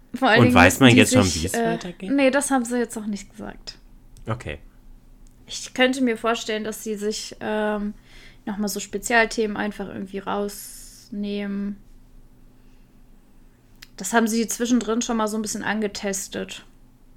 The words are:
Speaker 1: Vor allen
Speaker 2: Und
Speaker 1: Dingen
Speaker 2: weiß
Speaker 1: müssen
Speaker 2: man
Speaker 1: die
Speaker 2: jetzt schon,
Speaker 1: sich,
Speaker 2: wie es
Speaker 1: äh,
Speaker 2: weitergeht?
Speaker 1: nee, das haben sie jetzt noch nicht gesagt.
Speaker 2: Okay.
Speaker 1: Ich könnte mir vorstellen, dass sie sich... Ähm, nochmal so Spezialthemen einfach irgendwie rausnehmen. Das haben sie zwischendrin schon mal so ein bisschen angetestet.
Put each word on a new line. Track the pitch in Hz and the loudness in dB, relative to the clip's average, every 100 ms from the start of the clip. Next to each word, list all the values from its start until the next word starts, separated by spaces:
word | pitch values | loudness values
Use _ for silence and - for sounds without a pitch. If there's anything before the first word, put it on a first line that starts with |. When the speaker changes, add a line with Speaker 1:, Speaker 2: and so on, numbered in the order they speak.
| - | -14
Speaker 1:
Vor | - 262 | -2 4
allen | 220 | 6
Speaker 2:
Und | 240 | 6
Speaker 1:
Dingen | 185 | 8
Speaker 2:
weiß | - | 8
Speaker 1:
müssen | - | 8
Speaker 2:
man | 131 | 8
Speaker 1:
die | 107 | 8
Speaker 2:
jetzt | 104 | 8
schon, | 104 | 6
Speaker 1:
sich, | 95 80 | 4 2
Speaker 2:
wie | 82 | -2
es | |
Speaker 1:
äh, | - | 0
Speaker 2:
weitergeht? | 233 - 180 - 190 | 0 -2 -6 -10 -2
Speaker 1:
nee, | 277 269 | 2 4
das | 269 269 | 2 0
haben | 269 | 0
sie | 233 247 | 0 -2
jetzt | 233 233 | -4 -6
noch | 208 | -8
nicht | 202 - | -8 -10
gesagt. | 208 202 - - - - - - - - | -16 -16 -14 -18 -20 -20 -20 -20 -16 -8
Speaker 2:
Okay. | 117 - 71 - - - - - - - - - | -8 -6 -12 -14 -20 -20 -20 -20 -20 -20 -20 -14
Speaker 1:
Ich | - - | -12 -8
könnte | - 254 269 | 0 2 2
mir | 247 226 | 0 0
vorstellen, | 226 233 - 214 | -2 -2 -2 -4
dass | 214 214 | -4 -8
sie | 226 | -8
sich... | 208 208 214 - - | -6 -4 -6 -10 -10
Ähm, | 220 214 214 214 208 214 - - - - | -4 -2 -2 -2 -6 -10 -18 -20 -20 -14
nochmal | - 202 208 | -10 -4 -4
so | 202 | -6
Spezialthemen | - 202 - 233 226 233 214 202 | -8 -8 0 2 2 0 -2 -2
einfach | 208 208 196 | -6 -6 -8
irgendwie | - 190 196 | -8 -10 -8
rausnehmen. | 190 202 208 202 - - - - - 202 202 202 202 202 202 202 - - - - - - - _ - - - - - - _ - - _ _ - - - | -4 -4 -4 -8 -16 -18 -20 -20 -14 -8 -6 -6 -4 -6 -6 -8 -16 -20 -20 -20 -20 -20 -20 _ -20 -20 -20 -20 -20 -20 _ -20 -20 _ _ -20 -20 -12
Das | 185 | 0
haben | 233 220 | 2 4
sie | 226 226 | 2 0
zwischendrin | - 233 247 208 226 | -2 2 2 2 -2
schon | 240 226 | -2 -2
mal | 214 | -2
so | 220 | -2
ein | |
bisschen | 214 214 | -6 -6
angetestet. | - 214 208 - 202 190 - 190 190 - - - - _ - | -4 -2 -4 -4 -6 -6 -6 -8 -10 -12 -18 -20 -20 _ -20